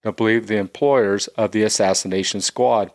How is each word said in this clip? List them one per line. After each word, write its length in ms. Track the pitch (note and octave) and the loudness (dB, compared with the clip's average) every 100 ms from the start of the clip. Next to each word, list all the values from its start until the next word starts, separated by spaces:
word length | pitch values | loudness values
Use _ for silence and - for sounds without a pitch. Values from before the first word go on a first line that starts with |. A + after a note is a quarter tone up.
who 100 | A2 | -8
believed 360 | - A2 A#2 G#2 | 0 2 2 0
the 100 | G#2+ | -2
employers 680 | G2+ - C#3+ C3+ G#2 G2+ - | -4 -2 2 2 2 0 -4
of 240 | - G#2+ | -4 -2
the 100 | G#2+ | 0
assassination 800 | G#2+ - G2 F#2+ - F#2+ F#2+ G2+ | 0 2 2 0 -2 -4 -4 -4
squad. 500 | F#2+ - B2 A#2 F#2+ | -4 0 0 0 -2